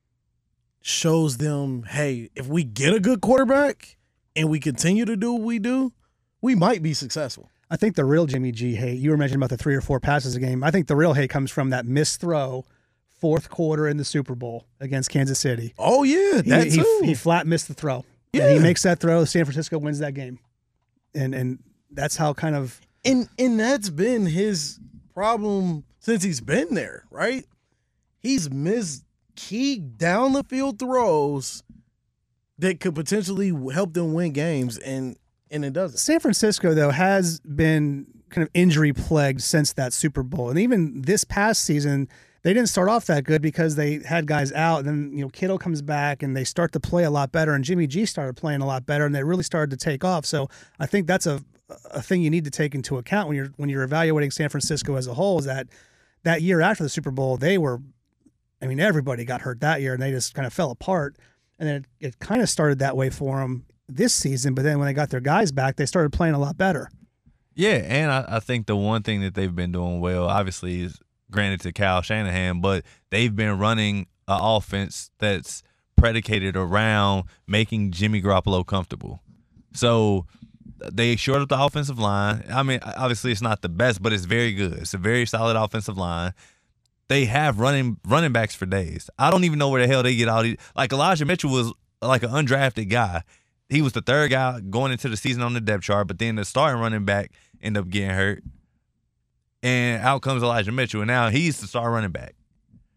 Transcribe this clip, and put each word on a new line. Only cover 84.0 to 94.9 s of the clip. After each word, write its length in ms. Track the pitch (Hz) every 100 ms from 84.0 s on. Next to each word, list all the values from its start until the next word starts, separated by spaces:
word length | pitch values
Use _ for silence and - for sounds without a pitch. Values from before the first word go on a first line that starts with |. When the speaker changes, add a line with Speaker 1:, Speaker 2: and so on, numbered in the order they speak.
Speaker 3:
but 120 | 107
it's 100 | 107
very 300 | 90 113 117
good. 200 | 98 95
It's 200 | - -
a 40 | 98
very 280 | 98 120 120
solid 360 | 110 113 113
offensive 360 | 107 110 104 95
line. 340 | 90 85 87 - - _ _ _ _ _ _
They 180 | 135 123
have 340 | 135 151 104
running, 380 | 123 139 127 107 92
running 260 | 139 165
backs 220 | 120 110
for 100 | -
days. 460 | 92 98 85 78 - -
I 120 | 143
don't 140 | 185
even 140 | 180 151
know 100 | 139
where 140 | 131
the 100 | 123
hell 100 | 135
they 140 | 123 120
get 120 | 117
all 140 | 113
these. 140 | 113 110 -
Like, 160 | - 127
Elijah 360 | 135 165 170 147
Mitchell 240 | 180 143
was, 200 | 131 117 - _ _
like, 220 | 117 127
an 80 | 117
undrafted 580 | 139 139 135 135 113 101
guy. 340 | 120 104 87 - _ _ _ _
He 120 | 139
was 120 | 139
the 80 | 113
third 280 | - 143 147
guy 300 | 131 131 123
going 320 | 95 110 135